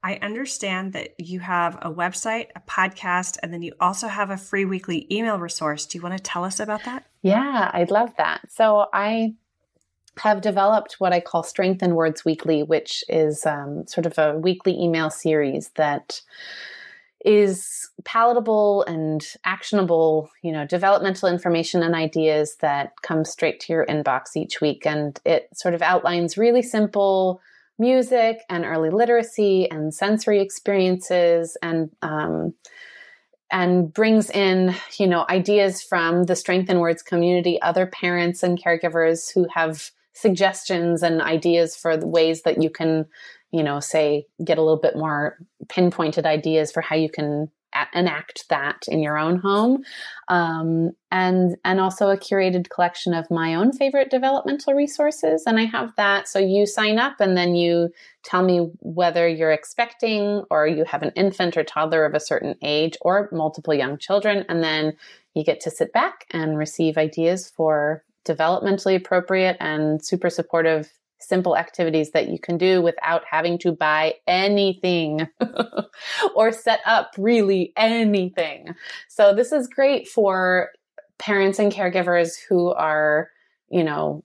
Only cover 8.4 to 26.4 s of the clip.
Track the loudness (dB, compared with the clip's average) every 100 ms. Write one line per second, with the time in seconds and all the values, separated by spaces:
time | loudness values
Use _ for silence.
8.4 | -10 0 4 4 2 0 -2 -2 -2 -4
9.4 | _ _ _ _ _ _ _ -4 0 2
10.4 | 0 2 4 2 0 -4 0 0 0 -4
11.4 | -4 -2 0 2 2 2 0 0 -2 -2
12.4 | 0 0 2 0 -2 -10 -2 0 0 0
13.4 | -4 -4 -8 -10 -8 -4 -4 0 0 0
14.4 | -2 0 -2 0 0 0 -2 -2 0 0
15.4 | 0 -4 -8 -2 -2 -2 _ -16 _ -20
16.4 | -18 -16 -18 -18 -20 -20 _ _ 4 6
17.4 | 4 0 -6 -10 -12 -16 -4 2 4 2
18.4 | 2 2 4 2 0 -2 -2 -4 -6 -8
19.4 | -6 -6 -2 0 2 4 4 2 -2 _
20.4 | -8 -6 -4 0 4 2 2 0 0 0
21.4 | 0 0 0 0 0 0 0 0 2 2
22.4 | 0 -2 -2 -2 -4 -10 -4 -2 -2 -2
23.4 | -4 -4 -4 -2 0 -2 0 -2 -4 -8
24.4 | -8 -2 -2 -2 -2 -2 -4 -4 0 0
25.4 | -2 -6 -4 0 2 2 0 0 -2 0